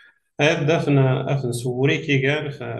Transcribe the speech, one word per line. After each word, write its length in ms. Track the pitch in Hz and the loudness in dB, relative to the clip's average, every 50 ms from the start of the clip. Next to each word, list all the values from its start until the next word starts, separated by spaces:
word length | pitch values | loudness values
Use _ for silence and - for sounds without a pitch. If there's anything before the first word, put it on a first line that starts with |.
| - - _ _ _ _ _ - | -20 -20 _ _ _ _ _ 0
هاد 260 | 143 156 170 165 147 | 0 2 2 0 0
دافن، 280 | 147 165 156 - 143 143 139 135 131 127 113 - | 0 0 0 2 2 2 4 4 4 2 2 0
دافن 260 | - 143 135 131 120 | 0 0 -2 -2 -4
سوري 460 | 117 - 127 127 123 127 135 151 160 147 | -4 -4 -6 -4 -2 0 2 2 2 0
كي 300 | - 147 143 131 135 139 | 0 0 0 2 2 0
قال 240 | 147 156 151 147 | 0 -2 -4 -6
ف-، 100 | 135 - 120 117 117 | -8 -10 -10 -10 -8